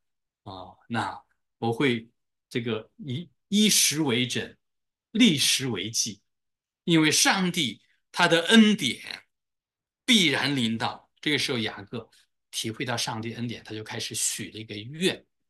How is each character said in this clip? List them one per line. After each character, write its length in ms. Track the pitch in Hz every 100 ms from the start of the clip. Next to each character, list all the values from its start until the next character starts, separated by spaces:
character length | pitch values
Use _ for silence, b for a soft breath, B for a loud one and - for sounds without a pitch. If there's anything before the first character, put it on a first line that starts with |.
| _ _ _ _
啊， 320 | 104 92 92 - -
那 340 | 117 101 87 _ _ _ -
我 140 | 120
会 380 | 117 143 117 - _ _ _ _
这 120 | 131
个 300 | 117 110 - -
以 340 | 151 127 175 _ -
依 240 | 202 214
石 320 | - - 147
为 240 | 147 120 123
枕， 320 | 120 - - _ _ _ _ _
立 260 | 208 233 143
石 300 | - - 131
为 200 | 98 101
记， 320 | 113 - - _ _ _ _ _ _
因 180 | - 165
为 80 | 151
上 440 | 143 277 202 185
帝 280 | 175 127 - _ _ _
他 160 | - 175
的 160 | 165 170
恩 280 | 226 214 208
典 500 | 127 - - - - _ _ _ _ _ _ _
必 220 | - 226 160
然 300 | 127 131 143
临 200 | 113 113
到。 320 | 123 - _ _
这 100 | 156
个 80 | 139
时 140 | -
候 60 | 127
雅 200 | 107 -
各 280 | 98 117 - b b _ _
体 180 | - 113
会 160 | 107
到 120 | 131 117
上 260 | - 117
帝 100 | 117
恩 120 | 113 127
典， 160 | 104
他 100 | -
就 120 | 110
开 160 | 107 117
始 120 | -
许 380 | 123 - - 101
了 80 | 104
一 60 |
个 100 | 113
愿。 500 | 107 113 156 185 - _ _ _